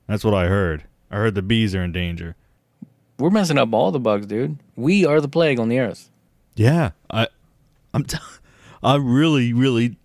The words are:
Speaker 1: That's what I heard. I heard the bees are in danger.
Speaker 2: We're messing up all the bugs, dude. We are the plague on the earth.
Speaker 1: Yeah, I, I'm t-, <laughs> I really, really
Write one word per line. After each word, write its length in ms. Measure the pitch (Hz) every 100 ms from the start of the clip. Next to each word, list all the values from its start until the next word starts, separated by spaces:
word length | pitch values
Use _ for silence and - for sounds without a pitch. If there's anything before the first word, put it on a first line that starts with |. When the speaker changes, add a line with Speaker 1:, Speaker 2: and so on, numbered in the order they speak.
| -
Speaker 1:
That's 180 | 101
what 100 | 110
I 120 | 101 87
heard. 380 | 101 90 76 - _ _
I 60 | 104
heard 180 | 110
the 80 | 101
bees 320 | 95 113 107
are 80 | 95
in 100 | 87
danger. 440 | 85 87 85 85 - _ _ _ _ - _ _ -
Speaker 2:
We're 120 | 151
messing 280 | 214 180 143
up 160 | 117
all 160 | 110 165
the 100 | 151
bugs, 260 | 113 104 101
dude. 300 | 104 147 147 _ -
We 280 | 131 202
are 160 | 160 151
the 80 | 147
plague 300 | 165 160 123
on 100 | 113
the 120 | 123
earth. 280 | 117 85 - _ _ _ _
Speaker 1:
Yeah, 360 | - 113 170 123 - _
I, 180 | 110 113 _ _ _ _ _ _
I'm 120 | -
t-, 120 | 139 - - - _
<laughs> 320 | _ - -
I 140 | 196 143
really, 560 | 131 127 160 147 120
really 440 | 120 135 117 120 104